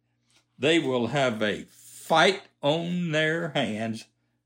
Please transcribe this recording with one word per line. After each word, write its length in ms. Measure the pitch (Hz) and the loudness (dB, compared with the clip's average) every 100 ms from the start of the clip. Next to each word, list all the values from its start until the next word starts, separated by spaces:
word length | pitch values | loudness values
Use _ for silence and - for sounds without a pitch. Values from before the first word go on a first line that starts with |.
| _ _ _ _ _ - | _ _ _ _ _ -2
they 200 | 135 165 | 2 2
will 300 | 135 127 117 | 2 0 0
have 340 | 143 131 110 | 0 0 0
a 240 | 107 90 - | -2 -4 -8
fight 720 | - - - - 165 180 190 - - | -20 -20 -12 2 4 4 2 -6 -6
on 500 | 143 160 170 180 175 | -2 0 -2 -4 -2
their 380 | 151 156 165 170 | 0 0 -2 -4
hands 560 | 143 131 107 113 113 - _ _ _ | -4 -4 -4 -6 -8 -12 _ _ _